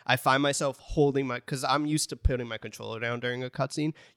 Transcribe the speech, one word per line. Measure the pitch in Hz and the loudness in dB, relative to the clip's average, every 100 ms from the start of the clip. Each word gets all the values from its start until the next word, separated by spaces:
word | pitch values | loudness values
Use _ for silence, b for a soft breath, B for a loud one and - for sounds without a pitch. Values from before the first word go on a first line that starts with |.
| B | B
I | 127 | 2
find | 139 135 | 4 4
myself | 143 139 143 - | 4 0 -2 -4
holding | - 160 143 135 135 | -4 2 4 4 0
my, | 123 | -4
'cause | - 139 | -6 -4
I'm | 135 139 151 | 2 2 2
used | 151 - | 0 -2
to | - | 0
putting | - 123 120 | 0 2 -4
my | 110 | -8
controller | 110 - 107 113 | -10 -12 -10 -6
down | 117 120 | -4 -4
during | 123 123 | -4 -6
a | 127 | -6
cutscene. | - 135 - 151 - B | -4 -4 -2 -4 -4 B